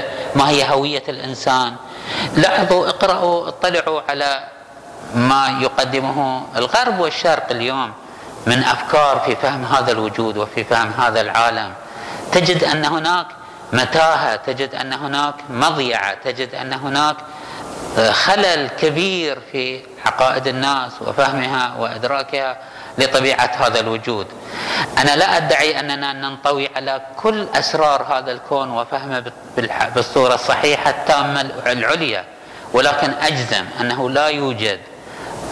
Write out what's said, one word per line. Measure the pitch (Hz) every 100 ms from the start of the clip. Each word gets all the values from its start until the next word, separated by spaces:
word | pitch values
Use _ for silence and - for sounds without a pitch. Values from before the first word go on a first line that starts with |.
| - - -
ما | 139 143
هي | 147 131
هوية | 139 143 143 -
الإنسان. | 131 131 127 - 127 123 120 - - - - 147 151
لاحظوا، | 180 190 180 180 170
اقرأوا، | 185 190 180 175 170 160
اطلعوا | - 180 170 160 156 143
على | 143 143 139 - - - - - - -
ما | 117 123 139 135 131
يقدمه | 127 - 131 135 131 135 131 127 - 113
الغرب | 123 226 247 190
والشرق | 165 - 170 147 -
اليوم | 120 120 135 120 110 - - - - 120
من | 123
أفكار | 127 120 - 151 147 123 -
في | 113
فهم | 139 139
هذا | 120 135 123
الوجود | 113 110 107 113 104
وفي | 110 -
فهم | 107 117 110 110
هذا | 117 110
العالم. | 101 107 117 110 104 92 - - - - -
تجد | 180 170 170
أن | - 151
هناك | 147 160 160 175 170 - - - -
متاهة، | 123 123 160 160 156 139 107
تجد | - 127 135
أن | - 135
هناك | 131 147 143 147 143 -
مضيعة، | 120 156 156 123 113 98
تجد | 98 131 123 127
أن | 131 131
هناك، | 131 139 139 151 151 - - - - - - - -
آه، | 113
خلل | 104 - 202 190 160 135
كبير | - 156 151 190 185 156 131 120
في | 135 127 131 - - 113
عقائد | - 131 131 131
الناس | 127 139 139 123 -
وفهمها | 113 - 135 135 127 131 123 120
وإدراكها | 117 117 123 139 135 143 135 123 - - - -
لطبيعة | 131 135 131 123 120 - 120
هذا | 113
الوجود. | 110 113 117 110 92 - - - - - - -
أنا | 143 143
لا | 190 170
أدعي | 151 151 151 151
أننا | 147 139 139
ننطوي | 135 139 135 143 143 139 131
على | 135 135 - -
كل | 220 214 -
أسرار | - - 156 151 139
هذا | 123 135 131
الكون | 123 - 143 131
وفهمه | 117 117 139 139 131 120 - - -
بالح-، | 117 - -
بالصورة | 123 120 139 127
الصحيحة | 123 - 131 147 147 147
التامة | 131 - 147 143 143 135 - 123
العليا، | 123 113 165 151 101 90 - - - -
ولكن | 120 143 147 143 135
أجزم | 151 139 117 104 92 -
أنه | 120 123 127
لا | 135 151
يوجد | 147 139 113 107 95 - - - - - - -